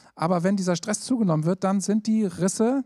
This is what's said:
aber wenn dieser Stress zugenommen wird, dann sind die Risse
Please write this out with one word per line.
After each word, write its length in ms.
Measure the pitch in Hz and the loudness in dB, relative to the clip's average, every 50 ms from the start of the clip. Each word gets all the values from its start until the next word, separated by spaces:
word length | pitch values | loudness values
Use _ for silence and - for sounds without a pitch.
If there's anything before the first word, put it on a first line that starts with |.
| - - - | -20 -16 -8
aber 280 | - 156 170 185 170 165 | -4 -2 0 0 2 2
wenn 120 | 190 202 | 0 0
dieser 200 | 196 180 180 175 | 0 0 0 -2
Stress 260 | 170 - 214 214 - | -2 -2 -4 -4 -4
zugenommen 440 | - - 254 226 214 175 156 156 151 | -2 -2 0 0 2 2 2 2 2
wird, 180 | 165 190 - 196 | 0 0 0 0
dann 180 | 190 202 202 | 0 0 0
sind 260 | 175 196 208 220 208 | 0 0 0 0 0
die 160 | 220 220 220 214 | 0 0 0 0
Risse 600 | 180 175 160 175 196 - - 220 240 269 277 254 | -2 -2 -2 -2 -2 0 0 0 2 0 0 -4